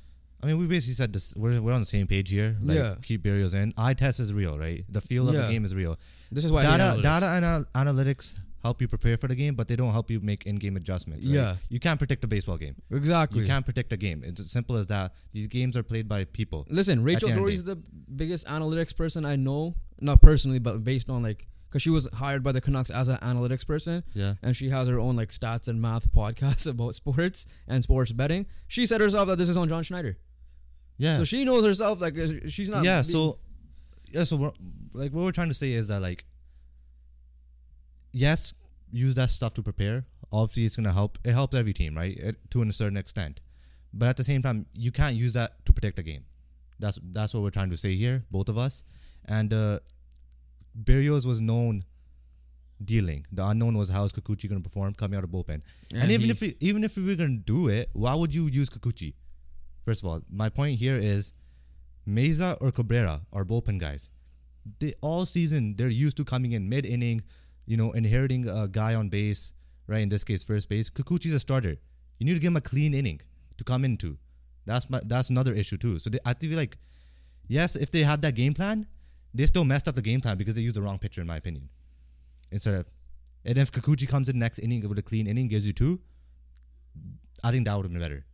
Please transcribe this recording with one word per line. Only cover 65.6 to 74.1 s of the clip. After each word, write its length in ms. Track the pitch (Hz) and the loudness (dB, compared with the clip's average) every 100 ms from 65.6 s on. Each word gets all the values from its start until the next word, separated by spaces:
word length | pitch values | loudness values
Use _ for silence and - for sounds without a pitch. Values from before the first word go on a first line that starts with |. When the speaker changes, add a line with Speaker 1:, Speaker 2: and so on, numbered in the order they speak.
| 107 101 | 0 -2
Speaker 1:
they're 140 | 123 | 0
used 280 | 117 147 - | 0 0 -2
to 80 | - | -2
coming 280 | 127 123 | -2 -2
in 160 | 113 95 | -2 -2
mid-inning, 520 | 135 117 120 120 113 - - - - - | -2 -2 -2 0 -2 -6 -16 -20 -14 -4
you 120 | 113 | 0
know, 140 | 113 | 0
inheriting 560 | 117 110 120 135 127 120 | 2 4 4 2 0 -2
a 200 | 104 101 | -2 -2
guy 280 | 107 110 113 | 0 0 0
on 140 | 104 | 0
base, 440 | 101 104 98 - - - - - | 0 -2 -2 -6 -14 -20 -16 -4
right? 120 | 110 | -2
In 100 | 104 | 0
this 140 | 104 | 0
case, 200 | - 98 | 0 -4
first 260 | - 107 - | -2 -2 -2
base. 200 | 104 110 | -2 -2
Kikuchi's 440 | - 131 175 165 | -4 -2 -2 0
a 60 | 147 | -2
starter. 360 | - 135 101 71 - - - - | 0 0 0 -4 -12 -20 -18 -4
You 80 | 123 | 0
need 80 | |
to 60 | 170 | 2
give 80 | 175 | 2
him 60 | 165 | 0
a 40 | |
clean 320 | - 131 151 | 0 0 2
inning 260 | 139 127 73 - - - - | 0 -2 -4 -12 -20 -20 -10
to 60 | |
come 200 | - 127 131 | -2 0 0
into. 320 | 110 85 | -2 -6